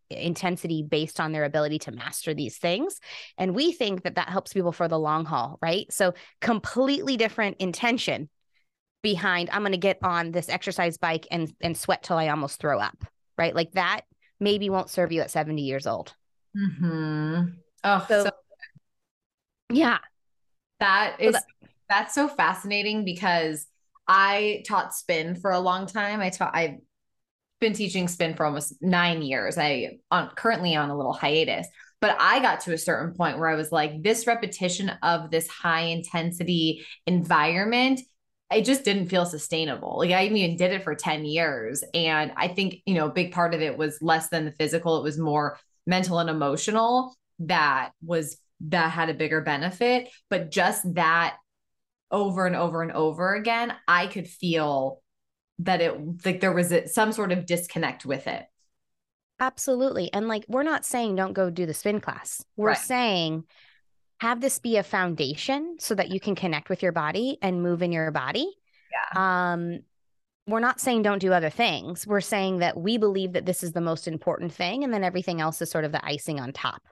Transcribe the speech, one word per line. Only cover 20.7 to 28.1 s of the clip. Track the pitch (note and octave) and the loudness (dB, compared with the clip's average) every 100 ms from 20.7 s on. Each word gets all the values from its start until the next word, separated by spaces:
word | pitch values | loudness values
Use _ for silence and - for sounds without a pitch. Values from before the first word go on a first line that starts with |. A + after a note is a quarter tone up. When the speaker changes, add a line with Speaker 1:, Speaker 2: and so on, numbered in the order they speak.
| - | 0
Speaker 2:
That | G3+ G3 G#3 - | 4 4 2 2
Speaker 1:
So | |
Speaker 2:
is, | A3 | 4
Speaker 1:
that | - - _ - _ - | 4 0 _ -20 _ 0
Speaker 2:
that's | G3+ A3 | 0 2
so | C#4+ C#4+ | 0 0
fascinating | - E3 F3+ G3+ G#3 G#3 G#3+ | 2 2 2 -2 -2 0 -2
because | F#3 F3 F#3+ E3+ D#3+ D3+ - _ _ _ - | -2 0 2 2 2 -4 -10 _ _ _ 4
I | F#3+ G3 G3+ G#3+ - - | 6 6 4 0 -2 -2
taught | G3 - | -2 -2
spin | - - E3 E3 | -4 -2 0 -2
for | F3 G3 | -2 0
a | F#3 | 2
long | F#3 F#3 F#3+ | 2 0 -2
time. | G#3 G3+ G#3+ | -4 -2 -2
I | F#3+ | -2
taught, | - - | -2 -2
I've | E3+ D#3+ C#3 - _ _ _ _ _ _ - | 0 -2 -4 -18 _ _ _ _ _ _ -2
been | A3 | 0
teaching | G#3+ G3 F#3+ | 0 -2 0
spin | F3 | -2